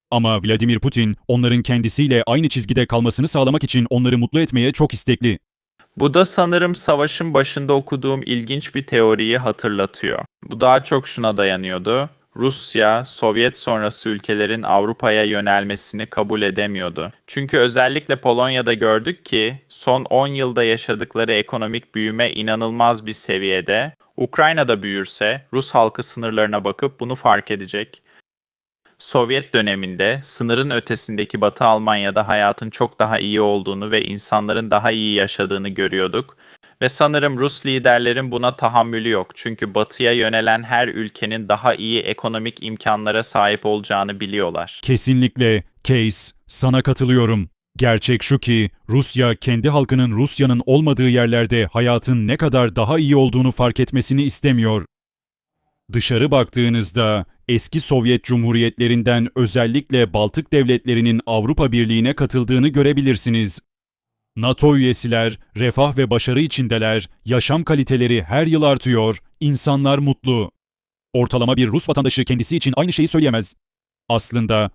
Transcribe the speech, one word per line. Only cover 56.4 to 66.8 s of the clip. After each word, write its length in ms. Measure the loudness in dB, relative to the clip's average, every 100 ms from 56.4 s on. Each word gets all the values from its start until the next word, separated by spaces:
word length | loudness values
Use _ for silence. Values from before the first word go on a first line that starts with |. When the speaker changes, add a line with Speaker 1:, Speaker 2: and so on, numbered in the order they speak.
| 2 0 2 2 0 0 0 0 -4 _ -2
Speaker 1:
eski 320 | -2 0 -2
Sovyet 440 | 2 2 4 2
Cumhuriyetlerinden 1040 | 2 0 2 2 0 0 0 2 2 0 0 0
özellikle 760 | 0 2 0 0 0 2 2
Baltık 400 | 2 0 -2 0
devletlerinin 680 | 2 4 2 2 2 2 0 0
Avrupa 460 | -2 0 0 2
Birliği'ne 420 | 2 2 2 0
katıldığını 540 | 0 -2 -2 0 2 2
görebilirsiniz. 920 | 2 2 2 0 0 0 -2 -2 -4 _ _ _ _ _ _ _ -6
nato 400 | -2 2 4 6
üyesiler, 600 | 4 0 0 0 0 -4 -14 -4
refah 420 | -2 2 0 2
ve 120 | 0
başarı 300 | 0 0 0
içindeler, 680 | 0 -2 -2 0